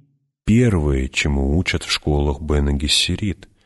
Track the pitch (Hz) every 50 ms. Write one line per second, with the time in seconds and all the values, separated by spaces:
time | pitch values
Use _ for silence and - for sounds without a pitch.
0 | _ _ _ _ _ _ _ _ - 101 107 120 123 117 98 82 73 71 69 65
1 | 65 65 - - - 76 69 69 67 69 73 90 90 - - 80 - - - -
2 | - 80 73 73 73 73 73 71 78 73 76 73 71 71 71 69 71 71 - -
3 | - - 90 - 104 98 - - - - _ _ _